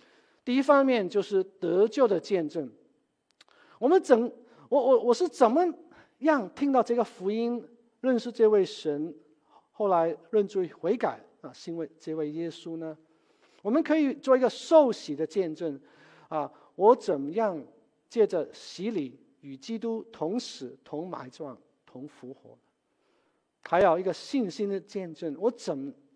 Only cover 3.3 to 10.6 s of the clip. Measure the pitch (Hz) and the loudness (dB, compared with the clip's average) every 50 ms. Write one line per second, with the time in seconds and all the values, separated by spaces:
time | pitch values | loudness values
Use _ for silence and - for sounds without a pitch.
3.3 | _ _ _ _ _ _ _ _ _ - 214 262 349 381 - - 269 220 240 233 | _ _ _ _ _ _ _ _ _ -2 2 4 4 4 6 4 4 4 4 -2
4.3 | - - - _ _ _ - - 233 285 240 262 262 226 226 240 233 - 359 330 | -6 -12 -20 _ _ _ -6 0 0 2 4 4 4 4 4 2 2 2 0 -2
5.3 | - - 262 214 240 311 359 349 302 - - - - - - _ _ - 247 311 | 2 4 4 4 4 4 0 0 -2 -6 -14 -20 -20 -20 -20 _ _ -4 0 2
6.3 | 311 277 202 185 - - 285 285 269 254 220 - 233 240 220 - - - 180 190 | 2 2 0 -4 -6 -4 -2 0 2 2 2 2 0 0 -2 -2 -4 -8 -6 -4
7.3 | 214 220 233 233 240 233 - - - _ _ _ _ _ - 262 254 226 - 247 | -2 -2 -2 -2 -4 -6 -8 -12 -20 _ _ _ _ _ -2 0 0 0 -2 -4
8.3 | 214 - 226 214 214 202 185 - - - - 156 147 143 151 170 - - _ _ | 0 4 4 6 6 4 2 2 -2 -8 -6 -4 -4 -4 -4 -8 -8 -14 _ _
9.3 | _ _ _ _ _ _ _ _ _ - 214 202 185 170 165 170 160 - - - | _ _ _ _ _ _ _ _ _ -4 0 2 2 2 2 0 -2 -6 -8 -2
10.3 | - 214 202 190 - 196 | 0 0 0 0 -2 -4